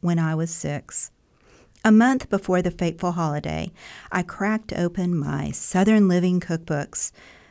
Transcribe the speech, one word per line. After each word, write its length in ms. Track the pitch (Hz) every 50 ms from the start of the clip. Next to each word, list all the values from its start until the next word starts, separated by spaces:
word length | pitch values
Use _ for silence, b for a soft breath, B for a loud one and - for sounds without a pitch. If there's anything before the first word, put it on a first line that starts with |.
when 160 | - 175 170 170
I 160 | 165 160 160
was 160 | 156 165 165
six. 600 | 165 - - 147 147 143 - - - - - - _ _ _ _ b b b b b b b b b b -
A 80 | 220
month 400 | 214 220 233 254 269 262 - -
before 320 | - 196 - - 185 180 180
the 80 | 180
fateful 400 | 170 - 180 170 165 170 - 175
holiday, 600 | 170 175 165 156 147 147 147 160 156 - 160 170 B B B B B B B B
I 120 | - 185 170
cracked 500 | 170 - - 196 208 220 220 220 - -
open 420 | 185 175 175 170 196 180 180 175
my 360 | 160 143 151 147 143 143 143
Southern 560 | 135 - - - - 185 196 208 220 214 202 185
Living 320 | 175 175 175 180 180 180
cookbooks. 720 | - - 170 160 165 - 160 143 147 - - - - - B B B B B B B B